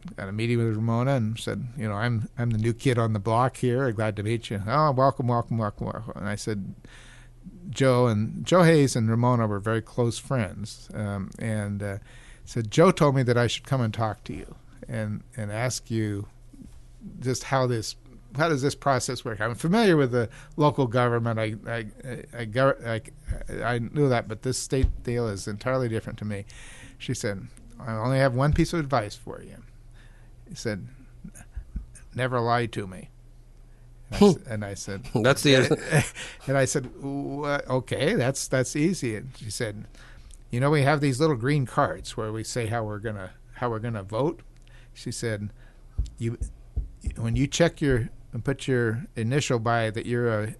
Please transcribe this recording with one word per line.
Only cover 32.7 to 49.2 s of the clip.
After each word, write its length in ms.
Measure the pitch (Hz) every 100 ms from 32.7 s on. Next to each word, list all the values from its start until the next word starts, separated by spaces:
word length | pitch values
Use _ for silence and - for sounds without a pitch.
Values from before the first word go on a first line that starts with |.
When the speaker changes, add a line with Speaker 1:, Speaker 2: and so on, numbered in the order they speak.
| 117 98
Speaker 1:
me." 240 | 92 - - - - - - - - - - -
And 120 | -
I 40 | 202
s-, 80 | -
Speaker 2:
Hmm. 160 | -
Speaker 1:
and 120 | 107
I 100 | 101
said, 280 | 98 - 98 -
Speaker 2:
<laughs> 40 |
That's 280 | 123 117 139
the 120 | 143
Speaker 1:
<laughs> 920 | 131 127 - - 156 - - - - -
and 100 | 139
I 80 | 131
said, 240 | 151 123 -
"Wha-, 580 | 139 139 139 139 147 143 -
okay, 460 | 127 120 - 143
that's, 340 | 214 123 135 -
that's 280 | 131 123 147
easy." 400 | 165 175 127 104
And 140 | 131 -
she 140 | 110
said, 340 | - 113 104 - - - - - - -
"You 100 | 120
know, 100 | 139
we 120 | 151
have 180 | 139 147
these 200 | 143 123
little 160 | 160 127
green 300 | 123 147 127
cards 500 | - 143 - - -
where 160 | 110
we 120 | 110
say 220 | 107 123 110
how 180 | 117
we're 140 | 107 104
gonna, 320 | 110 104 92 - -
how 160 | - 123
we're 80 | 110
gonna 220 | 117 110
vote." 380 | 95 110 147 - - - - - -
She 180 | - 127
said, 400 | - 117 107 104 - - - - - - -
"You, 200 | 117 117 - - - - - - - -
when 180 | 117 117
you 100 | 139
check 340 | - 170 -
your, 300 | 143 123 135 - -
and 120 | 120
put 240 | 139 139 -
your 360 | 123 117 110 190
initial 420 | -